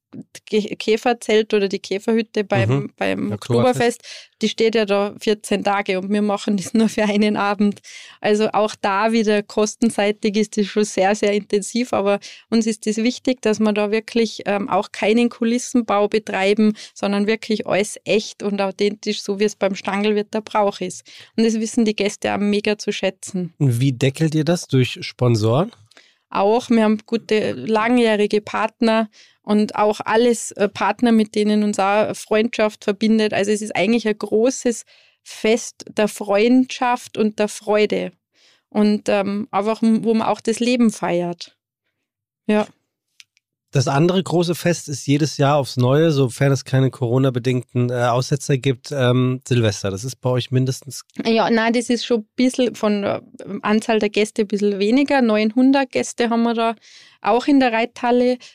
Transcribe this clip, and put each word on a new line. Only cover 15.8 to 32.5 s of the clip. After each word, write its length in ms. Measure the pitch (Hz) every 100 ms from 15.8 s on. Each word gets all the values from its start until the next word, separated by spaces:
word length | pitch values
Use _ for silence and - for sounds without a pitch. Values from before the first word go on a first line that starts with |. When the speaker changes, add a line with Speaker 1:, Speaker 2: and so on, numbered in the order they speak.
| 220 202 208
Speaker 1:
betreiben, 640 | 220 214 190 196 208 214 214 -
sondern 340 | - 202 202 208
wirklich 380 | 220 - 214 -
alles 300 | 180 214 -
echt 400 | - 208 - -
und 180 | 202 202
authentisch, 600 | 196 - 202 208 214 202
so 180 | - 196
wie 60 | 208
es 100 | -
beim 200 | 196 190
Stangelwirt 580 | - 196 214 208 208
der 80 | 220
Brauch 400 | 214 214 202 -
ist. 220 | 185 - - - - -
Und 80 | 226
das 80 | 220
wissen 260 | 220 - 220
die 100 | 214
Gäste 380 | 202 - 208
auch 60 | 202
mega 380 | 208 208 214 208
zu 140 | -
schätzen. 600 | - 190 - - 185 170 -
Speaker 2:
Und 200 | 139 117
wie 140 | 135
deckelt 420 | 120 135 135 160 156
ihr 80 |
das? 240 | 147 175 -
Durch 300 | 131 120 -
Sponsoren? 720 | - - 123 113 110 127 208 - _ - _ _ _
Speaker 1:
Auch, 400 | 196 196 233 -
wir 120 | 226
haben 140 | 214 214 -
gute, 460 | 233 - 214 202
langjährige 920 | 202 139 214 226 247 226 208 208 208
Partner 640 | - 202 220 - 226 220 220 - - _
und 320 | - 208 214 -
auch 240 | 214 214
alles, 480 | - 220 240 226 -
äh, 140 | - 202
Partner, 440 | - 196 214 240
mit 240 | 220 214 214
denen 280 | 208 214
uns 140 | 208 208
auch 380 | 196 208 - -
Freundschaft 680 | - 214 233